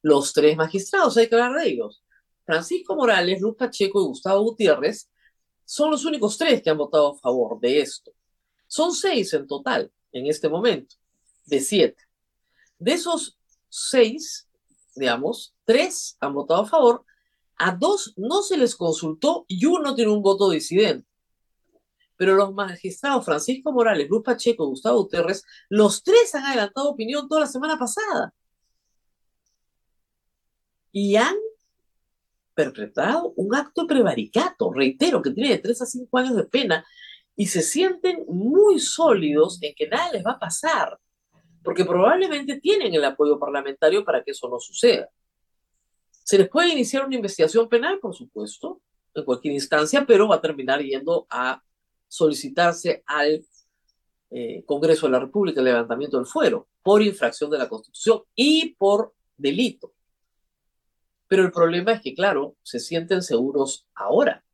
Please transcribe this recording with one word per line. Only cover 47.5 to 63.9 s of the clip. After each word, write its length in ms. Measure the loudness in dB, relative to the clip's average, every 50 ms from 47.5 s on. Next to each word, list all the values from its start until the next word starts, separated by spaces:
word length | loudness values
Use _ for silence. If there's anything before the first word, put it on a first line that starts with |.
| 2 0 0 2
penal, 300 | 0 0 0 0 -4 -4
por 160 | -6 -10 -12
supuesto, 640 | -12 -18 -16 _ -12 -12 -12 -12 -14 -12 -14 -14 _ _ _ _ _ _ _ _
en 100 | -10 -4
cualquier 300 | -4 -4 -4 -2 -6 -4
instancia, 500 | -4 -4 0 0 0 0 2 2 0 4
pero 220 | 6 6 6 6 4
va 80 | 2
a 40 | 0
terminar 400 | 0 -4 -4 -4 -2 -2 -2 -2
yendo 460 | -2 -4 -6 -6 -2 -2 -2 -2 -4 _
a 340 | -6 -4 -4 -4 -6 -8 _ _ _ _ _ _ _ _ _ _
solicitarse 920 | -2 2 2 2 2 0 -8 -8 0 2 2 2 2 0 -4 -4 -4 -4 _
al, 380 | -8 -4 0 0 0 0 -2 -6 _ _ _ _ _ _ _ _ _ _ _ _ _ _ _ _ _
eh, 340 | -14 -12 -10 -10 -12 -12 -6
Congreso 420 | -6 -4 0 2 2 2 2 2
de 60 | 0
la 80 | 0 0
República 400 | 0 -2 -2 0 0 0 0 0
el 60 | 2
levantamiento 500 | 2 2 2 0 -2 -4 -6 -4 -4 -4
del 100 | -4 -4
fuero 420 | -4 -2 0 2 2 0 -2 -8 _ _ _
por 200 | _ 4 4 6
infracción 480 | 4 2 0 -2 -4 -4 -2 -4 -6 -4
de 80 | -2 -4
la 100 | -4 -6
Constitución 540 | -8 -16 -16 _ _ -4 2 2 2 2 0 _ _
y 400 | 0 2 4 4 2 0 -4 _
por 400 | _ 2 2 2 2 0 -4 _ _ _ _ _
delito. 580 | _ -4 -2 0 0 -2 -2 -2 _ -20 -20 _ _ _ _ _ _ _ _ _ _ _ _ _ _ _ _ _ _ _ _ _ _ _ _ _ _ _
Pero 180 | _ 4 4 4
el 80 | 2
problema 400 | 4 2 2 2 2 0 0 0
es 80 | 0 0
que, 140 | -2 -12 -6
claro, 420 | -2 0 0 0 0 -4 -6 -10 _
se 160 | _ -10 -10 -10
sienten 440 | -8 -4 -6 -6 -2 -2 -2 -2
seguros 640 | -2 0 0 0 0 0 0 -2 -2 -2 -4 -12 _ _